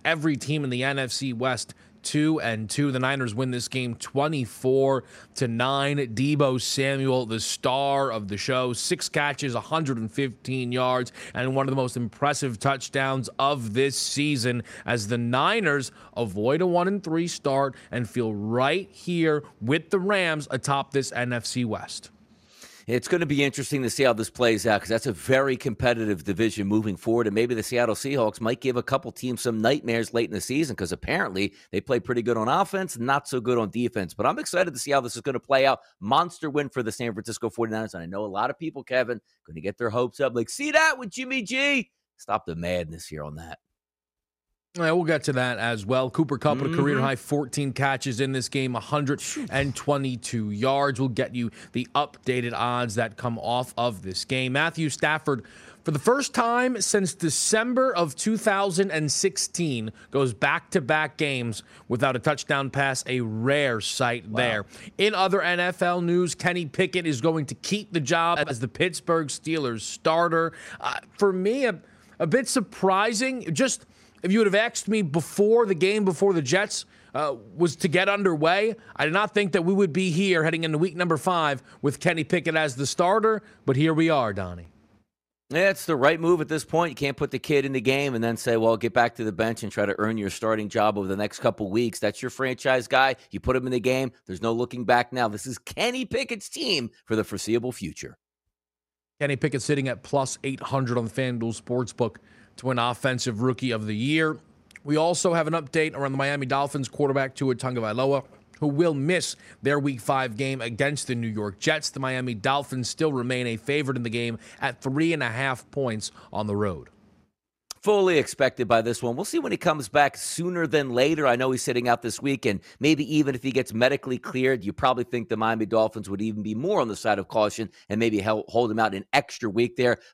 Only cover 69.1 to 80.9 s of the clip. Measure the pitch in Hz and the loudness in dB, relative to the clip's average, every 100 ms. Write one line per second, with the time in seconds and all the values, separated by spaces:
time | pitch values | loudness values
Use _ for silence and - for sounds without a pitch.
69.1 | 165 147 - 170 160 131 113 - - 160 | 0 0 -6 -4 -2 -2 -4 -8 -2 2
70.1 | 160 170 165 165 - - - - - - | 4 4 2 0 -4 -16 -8 -6 -6 -10
71.1 | - 202 185 190 262 254 170 - - - | 0 2 2 0 2 0 -2 -10 -20 -14
72.1 | - 165 240 247 262 202 - 190 190 220 | -4 2 2 2 0 -2 0 4 4 2
73.1 | 214 262 254 - 151 254 - - _ _ | 0 -2 -2 -4 0 0 0 -10 _ _
74.1 | _ 175 208 208 196 233 - - 220 170 | _ 2 4 6 4 2 -2 0 0 2
75.1 | 160 - - 208 226 220 170 185 214 190 | 0 0 2 6 6 4 4 2 4 2
76.1 | 165 202 175 127 180 208 - - - - | 2 2 2 2 2 0 -6 -10 -18 -8
77.1 | 135 151 120 104 160 170 135 180 160 190 | -4 -2 -4 -8 0 0 2 0 2 2
78.1 | 202 190 156 160 190 220 220 - - 151 | 2 2 4 4 4 2 -2 -8 -2 0
79.1 | 180 208 208 196 185 170 196 196 160 185 | 2 2 0 2 2 2 4 2 2 0
80.1 | 160 196 170 156 160 165 156 180 | 2 4 4 2 0 0 0 0